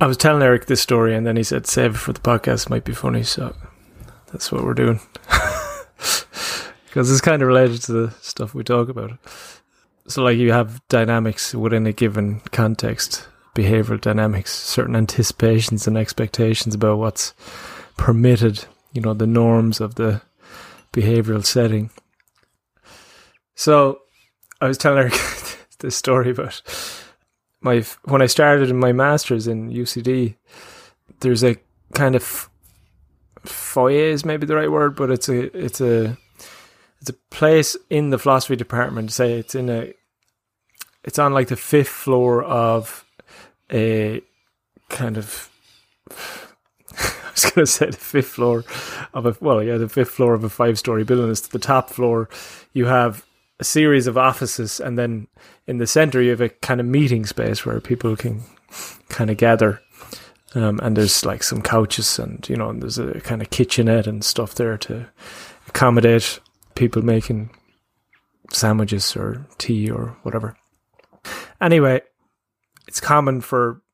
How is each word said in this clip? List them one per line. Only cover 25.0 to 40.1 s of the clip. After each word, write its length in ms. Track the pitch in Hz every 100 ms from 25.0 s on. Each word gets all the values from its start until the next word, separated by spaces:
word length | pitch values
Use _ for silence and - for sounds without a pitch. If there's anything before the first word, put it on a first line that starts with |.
| 127 - - - -
<laughs> 320 | - - _
this 160 | 127 -
story 340 | - 131 123
about 300 | 123 123 - - - - - - _ _ _ _ _
my 160 | 131 120
f-, 240 | 107 -
when 160 | - 139
I 40 | 127
started 420 | - 147 143 135
in 100 | 127
my 100 | 127
master's 540 | 123 139 147 - 117 110
in 240 | 110 113
U 160 | 120 120
C 140 | -
D, 340 | 117 131 117 104 _ - - - - _ _ -
there's 240 | 127 117
a 120 | 123 117 _ _ _
kind 220 | - 139 127
of 340 | - - - _ _ _ _ _ _ _ _ -
foyer 640 | - - - - 127 143 156
is 140 | 151
maybe 200 | 160 151 151
the 100 | 156
right 160 | 156
word, 240 | 151 147 139
but 140 | 135
it's 180 | 127 -
a, 280 | 123 127 185
it's 240 | 139 -
a, 360 | 127 117 110 123 _ _ - - - _ _ _
it's 100 | 135
a 40 | - _
place 460 | - 156 160 147 - -
in 200 | 151 147
the 80 | 131
philosophy 380 | 139 131 - 127
department. 560 | 117 117 123 120 110
Say 220 | - 123 117
it's 160 | 113
in 140 | 135 123
a, 220 | 117 113 - _